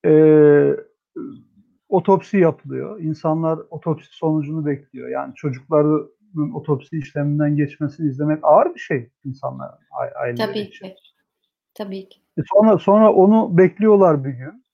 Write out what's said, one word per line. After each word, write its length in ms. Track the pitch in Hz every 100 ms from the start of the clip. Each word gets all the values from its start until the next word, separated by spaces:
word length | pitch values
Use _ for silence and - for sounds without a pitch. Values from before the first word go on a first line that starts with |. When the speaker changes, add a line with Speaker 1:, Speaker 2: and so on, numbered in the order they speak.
| -
Speaker 1:
E, 60 | 156 156 151 151 147 143 139 - _ _ - - - _ _ _ _ _
otopsi 500 | 190 170 190 - 202
yapılıyor. 640 | 165 - 139 131 135 214
İnsanlar 580 | 160 156 160 160 160 160 -
otopsi 380 | 156 170 156 _
sonucunu 560 | _ 160 156 143 160 147
bekliyor. 420 | 139 _ 127 123
Yani 260 | 131 135
çocuklarının 1160 | - 147 127 _ 156 151 151 147 _ _ 165 143
otopsi 440 | 147 - 135 - 160
işleminden 580 | 139 147 143 147 147 147
geçmesini 520 | 143 - 147 147 156
izlemek 300 | 131 151 151
ağır 320 | 156 165 320
bir 60 | 339
şey 300 | - 143 117 _
insanların, 540 | 139 131 131 131 131 _ _
a-, 300 | 135 127 -
aileleri 260 | 123 120 214
Speaker 2:
Tabii 120 | 214
Speaker 1:
için. 280 | 202 - 190
Speaker 2:
ki. 80 | - _ _ _ _ _ _ _
Tabii 340 | - 202 190 190
ki. 120 | _ _ -
Speaker 1:
E, 40 | -
sonra, 240 | 196 220 190
sonra 340 | - 208 214
onu 460 | 196 190 220 220 175
bekliyorlar 680 | 185 185 214 202 185 147
bir 60 | 135
gün. 340 | 123 135 233 _